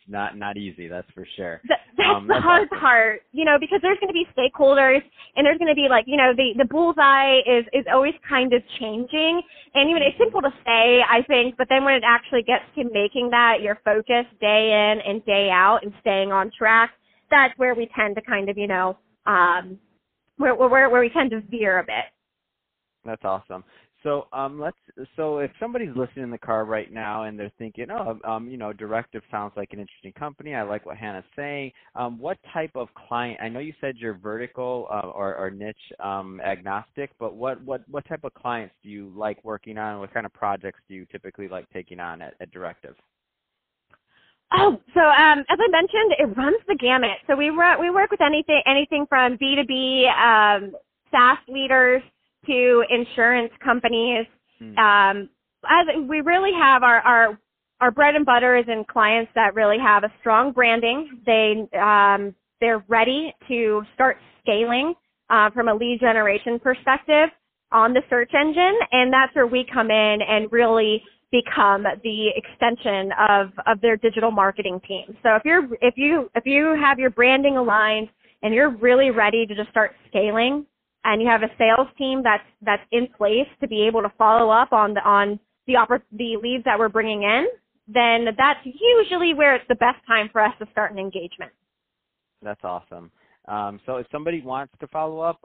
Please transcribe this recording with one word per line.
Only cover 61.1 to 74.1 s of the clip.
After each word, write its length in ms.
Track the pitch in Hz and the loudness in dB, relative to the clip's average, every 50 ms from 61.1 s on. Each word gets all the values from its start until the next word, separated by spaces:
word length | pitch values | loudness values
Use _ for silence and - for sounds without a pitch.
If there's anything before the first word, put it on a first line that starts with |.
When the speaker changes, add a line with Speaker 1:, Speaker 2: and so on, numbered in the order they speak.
| 262 233 - | -14 -8 0
Speaker 2:
They, 400 | 247 226 220 220 214 214 220 214 - - 185 | 2 2 2 4 2 0 -2 -4 -6 -4 0
um, 560 | 202 208 208 202 202 202 202 196 202 202 190 _ _ _ _ - | 2 4 4 6 6 4 4 2 -2 -6 -10 _ _ _ _ -2
they're 220 | 233 233 226 214 190 196 | 0 0 0 -2 -2 0
ready 460 | 233 226 226 247 262 294 320 302 - _ - - | 2 2 2 2 0 -4 -6 -8 -12 _ -10 -6
to 340 | 254 233 226 214 214 208 208 - _ | -4 -2 -2 0 -2 -2 -4 -8 _
start 220 | - 262 262 - - _ _ _ _ | 0 0 0 0 -2 _ _ _ _
scaling, 540 | - 233 208 214 233 233 240 254 277 330 349 _ _ _ _ _ _ - | -2 -2 0 0 0 -2 -2 -2 -2 -4 -6 _ _ _ _ _ _ 0
uh, 220 | 226 220 208 214 | 2 2 2 2
from 180 | 214 240 233 233 | 2 0 0 0
a 60 | 208 | 0
lead 240 | 220 240 240 240 226 | 0 -2 -4 -2 0
generation 580 | 247 233 220 220 214 208 202 208 - 240 240 233 | 0 2 2 2 2 0 0 -2 -2 -4 -6 -2
perspective 720 | - 262 254 - - 262 269 285 - - 302 302 311 320 _ _ _ _ _ _ _ - | -2 -2 -2 -2 0 -2 -2 0 0 2 2 4 2 2 _ _ _ _ _ _ _ 0
on 220 | - 226 220 233 | 2 2 4 4
the 80 | 247 254 247 - | 2 0 0 0
search 220 | 254 247 240 - | 0 -2 0 0
engine, 460 | - 277 294 311 302 349 359 370 403 466 - - | 0 0 0 0 0 2 2 2 2 0 -2 0
and 200 | 247 254 254 254 | 0 0 2 4
that's 220 | 262 262 262 262 - | 4 2 2 2 2
where 120 | 302 247 | 0 0
we 200 | 233 247 254 247 - | 2 0 -2 -4 -2
come 200 | 247 247 226 220 | -4 -2 0 2
in 280 | 214 220 214 214 208 208 214 | 2 2 2 2 0 -2 -2
and 240 | 214 220 214 220 214 | -2 -2 -2 -2 0
really 520 | 226 233 240 226 226 226 220 214 214 220 _ _ _ _ _ - | 0 2 2 4 2 2 2 0 -2 -4 _ _ _ _ _ -2
become 520 | - 240 233 - - 302 - - 294 202 214 196 - 214 | 0 0 0 0 0 2 4 4 4 2 0 -4 -4 -4
the 260 | - 226 214 214 214 208 - | -8 -8 -6 -2 -2 -2 -2
extension 760 | 220 - - - - 240 233 233 - - 233 202 190 190 196 - - 214 208 | -4 -10 -10 -6 -2 -2 -2 -2 -2 -4 -4 -4 -2 -4 -4 0 0 2 4
of, 220 | 202 202 196 190 - - - | 4 2 2 -2 -6 -6 -2
of 120 | - 226 196 | -2 -2 2
their 160 | 220 233 220 214 | 2 0 0 2
digital 320 | - 226 | 0 -2